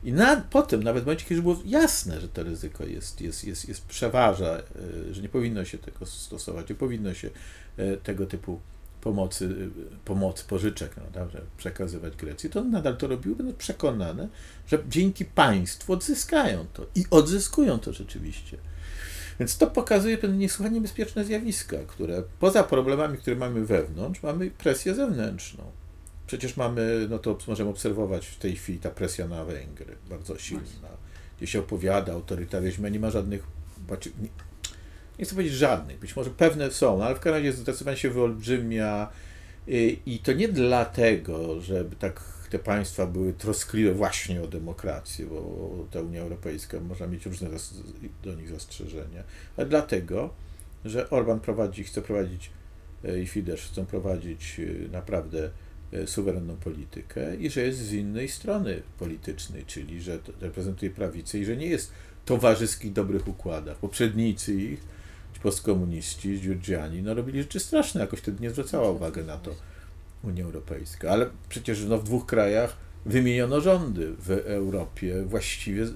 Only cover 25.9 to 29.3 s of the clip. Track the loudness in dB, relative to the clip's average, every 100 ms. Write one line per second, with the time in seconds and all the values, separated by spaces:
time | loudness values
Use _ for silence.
25.9 | -16 -16 -14 -8 -4 -4 0 0 2 2
26.9 | 2 2 0 0 -2 -2 0 0 0 0
27.9 | 0 0 0 -4 -4 -4 -4 -4 -4 -4
28.9 | -2 -4 -2 -4